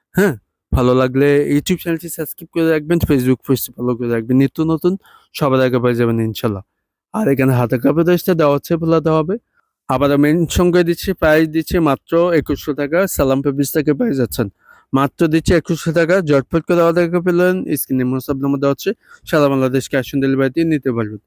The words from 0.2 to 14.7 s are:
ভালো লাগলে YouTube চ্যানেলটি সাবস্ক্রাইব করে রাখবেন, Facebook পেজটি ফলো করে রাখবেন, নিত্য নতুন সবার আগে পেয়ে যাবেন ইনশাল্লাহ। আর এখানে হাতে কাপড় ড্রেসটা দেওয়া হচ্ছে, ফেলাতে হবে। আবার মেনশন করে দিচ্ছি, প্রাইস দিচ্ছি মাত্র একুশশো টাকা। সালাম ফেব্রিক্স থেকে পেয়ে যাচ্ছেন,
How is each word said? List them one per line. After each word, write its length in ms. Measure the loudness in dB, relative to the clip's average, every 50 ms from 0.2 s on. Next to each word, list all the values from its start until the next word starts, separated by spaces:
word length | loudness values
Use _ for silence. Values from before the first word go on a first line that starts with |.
| 2 2 0 -4 _ _ _ _ _ -4 0
ভালো 220 | 0 2 4 4
লাগলে 540 | 2 2 2 2 2 2 4 4 2 2 2
YouTube 320 | 0 0 0 -2 -4 -4
চ্যানেলটি 280 | -2 -4 -6 -6 -6 -10
সাবস্ক্রাইব 400 | -10 -10 -10 -10 -10 -14 -14 -8 -2
করে 180 | 0 0 2
রাখবেন, 280 | 2 0 0 0 0 0
Facebook 360 | 2 2 2 2 2 2 0 0 _ -2
পেজটি 260 | -2 -2 -2 -6 -10 -6
ফলো 180 | -4 -4 -2
করে 140 | -2 -2 -2
রাখবেন, 280 | -2 -2 0 0 2 2
নিত্য 240 | 2 2 0 -2
নতুন 360 | -2 -2 0 0 0 0 -2 -2 _ _ _ -20 _ _ -6
সবার 280 | -2 -2 0 2 2
আগে 180 | 2 2 0 0
পেয়ে 160 | 0 0 2
যাবেন 240 | 2 0 0 0 0
ইনশাল্লাহ। 440 | -2 -4 -4 -4 -4 -4 -4 -4 -8 _ _ _ _ _ _ _ _ _ -6
আর 140 | -2 0 0
এখানে 260 | 0 2 2 2 2
হাতে 240 | 2 0 0 0 0
কাপড় 260 | 0 0 0 2 2
ড্রেসটা 300 | 2 0 0 0 0 0
দেওয়া 220 | 2 2 2 0
হচ্ছে, 220 | 0 -2 -4 -4 -2
ফেলাতে 320 | 0 0 0 0 0 0
হবে। 280 | 0 0 0 -2 -4 -8 _ _ _ _ _ _ _ _ _ -4
আবার 300 | -2 0 0 2 2 2
মেনশন 540 | 2 2 2 2 0 0 0 0 2 2
করে 120 | 2 2 2
দিচ্ছি, 300 | 0 -2 -4 -4 -8 -6
প্রাইস 360 | 0 2 2 4 4 2 0
দিচ্ছি 300 | -2 -4 -4 -2 -2 0
মাত্র 540 | 2 0 0 -2 _ -2 0 0 2 2 0
একুশশো 400 | 0 0 -2 -4 -6 -4 -6 -6
টাকা। 340 | -4 -4 -2 -2 -2 -2 -2
সালাম 340 | -2 -2 0 0 0 0
ফেব্রিক্স 320 | 0 -2 -2 -2 -2 -2 -2
থেকে 200 | -2 0 0 0
পেয়ে 200 | 0 0 -2 0
যাচ্ছেন, 360 | -2 -2 -2 -2 -4 -4 -4 -6 _ _ _